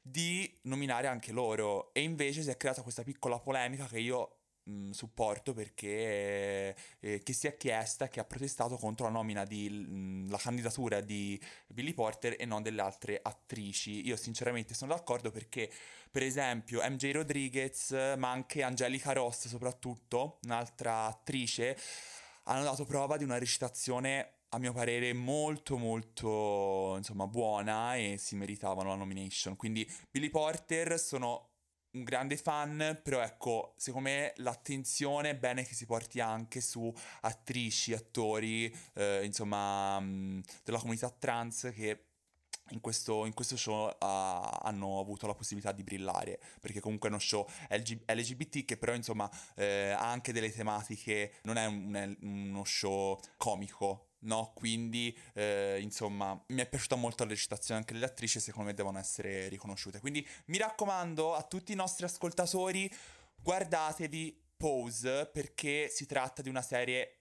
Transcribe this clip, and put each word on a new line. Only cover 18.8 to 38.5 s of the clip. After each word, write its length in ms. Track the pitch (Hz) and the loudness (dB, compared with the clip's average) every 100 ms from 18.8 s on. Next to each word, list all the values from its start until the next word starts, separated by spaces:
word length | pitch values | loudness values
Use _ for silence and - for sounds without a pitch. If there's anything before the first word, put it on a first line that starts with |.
| 123 131 143 | 2 2 0
Ross 360 | 135 120 120 120 | 2 0 -2 -6
soprattutto, 920 | 117 123 123 127 120 _ 120 147 - | -2 -4 -4 -6 -8 _ 0 0 -6
un'altra 640 | 120 117 117 - 117 113 110 | -2 -2 -2 -4 0 2 0
attrice, 720 | 113 - 135 120 - 120 135 - - - - - - - | -2 -2 0 0 2 2 0 -8 -10 -12 -16 -18 -12 0
hanno 180 | 131 | 2
dato 200 | 143 131 | 2 0
prova 320 | 143 139 139 151 | 0 2 2 2
di 80 | |
una 140 | 139 123 | 2 2
recitazione, 1000 | 123 - 127 - - 123 135 135 - _ _ | 2 2 0 -2 0 2 2 2 0 _ _
a 80 | 117 | -2
mio 160 | 127 | 0
parere, 400 | 123 120 120 123 | 2 4 4 2
molto, 640 | 123 123 147 151 151 - 131 | 2 2 2 2 -2 -2 0
molto, 1160 | 117 113 113 - 113 107 104 101 98 95 95 95 | 2 0 -2 -2 0 2 4 4 4 2 2 0
insomma, 300 | 101 101 98 | -2 -2 0
buona 680 | 117 110 104 104 107 120 127 | 2 2 2 2 2 2 2
e 220 | 104 101 | 2 0
si 180 | - 101 | -2 -2
meritavano 540 | 101 101 98 95 95 | -2 0 0 2 2
la 60 | 98 | 0
nomination. 600 | 98 95 95 - 95 95 | -2 -4 -2 -2 -2 -2
Quindi 320 | 113 110 107 - - | 0 0 -2 -6 -6
Billy 220 | 135 151 | -2 0
Porter 680 | 156 151 170 - 165 165 165 | 2 2 -2 0 0 2 2
sono 520 | - 131 123 120 - _ _ _ _ | 2 0 0 -2 -8 _ _ _ _
un 120 | 127 | -8
grande 340 | 120 127 139 147 | 0 0 0 0
fan, 600 | - 147 147 151 156 156 | 0 0 0 0 0 0
però 180 | - 131 | 2 2
ecco, 540 | 113 - 123 113 - - | 2 0 0 0 0 -6
secondo 320 | - 127 135 | -4 0 2
me 240 | 139 147 - | 2 0 0
l'attenzione 920 | 123 117 - 135 131 - 143 143 147 | -2 -2 -2 -2 0 2 2 4 2
è 60 | 139 | 2
bene 280 | 123 127 | 2 2
che 120 | 123 - | -2 -6
si 100 | 113 | 0
porti 340 | 117 - 120 | 0 0 0
anche 400 | 113 110 113 127 | 2 0 -2 -2
su 320 | 117 120 113 113 - - | -2 0 -2 -4 -14 -2
attrici, 720 | 113 110 - 123 117 - - | -2 -2 -4 0 2 2 2
attori, 840 | 110 113 - 110 110 113 | 0 0 2 4 4 2